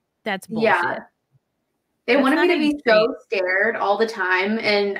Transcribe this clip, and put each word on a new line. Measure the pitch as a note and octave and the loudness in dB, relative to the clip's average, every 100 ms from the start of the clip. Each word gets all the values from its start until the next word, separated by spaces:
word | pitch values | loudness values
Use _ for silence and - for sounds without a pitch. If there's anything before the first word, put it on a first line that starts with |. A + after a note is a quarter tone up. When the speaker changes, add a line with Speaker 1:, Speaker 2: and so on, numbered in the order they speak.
| _ _ | _ _
Speaker 1:
That's | A3 F#3+ - | -10 -10 -8
Speaker 2:
Yeah. | A3 A3 F3+ | -2 0 0
Speaker 1:
bullshit. | - - - _ _ _ _ _ _ _ _ _ - | -2 -8 -14 _ _ _ _ _ _ _ _ _ 0
Speaker 2:
They | |
Speaker 1:
That's | C4+ | 2
Speaker 2:
wanted | C4 D#4+ | 2 2
Speaker 1:
not | |
Speaker 2:
me | F4+ | 2
to | |
Speaker 1:
how | D#4+ | 2
you | D4+ | 0
Speaker 2:
be | D4 B3 | 0 2
so | G#3+ A3 | 2 2
Speaker 1:
treat | - _ G3+ | -4 _ -4
Speaker 2:
scared | F3+ F#3+ G#3+ | -2 0 -2
all | A3+ G3 G#3 | -2 -2 0
the | A3 | -2
time, | G#3 F3+ F#3 G3 A3 | -2 -2 0 0 -2
and | G#3+ G#3 G3+ | 0 0 0